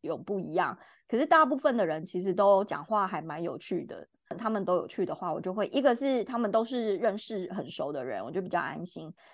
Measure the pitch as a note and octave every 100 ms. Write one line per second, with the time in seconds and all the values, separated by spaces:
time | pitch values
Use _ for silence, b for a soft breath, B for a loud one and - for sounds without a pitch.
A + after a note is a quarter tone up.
0 | - C#3+ - G3+ D#3 E3 D3+ G#2+ b b
1 | b A3+ D4+ E4 D4+ C#4 D4+ A#3+ F3 D#3
2 | E3+ F3+ F#3+ F3+ G3+ G3 G3+ D3+ D#3+ G#3+
3 | F#3+ F3 D#3+ D#3 E3+ C3+ - - - E2+
4 | - _ - F3 A3 G#3+ F3 F3+ - -
5 | F3 D3+ F3+ D3+ F#3 G3 F#3+ C#4 C4 A#3
6 | C4+ B3+ G3+ A#3+ A3 A3 A#3 B3+ A3 F#3+
7 | A3+ G3+ - G#3+ F3+ F#3+ C#3 - C#3+ D3
8 | B2+ G2+ G#2+ F3 F#3 F3 C#3+ C#3+ F3 -
9 | D#3+ - b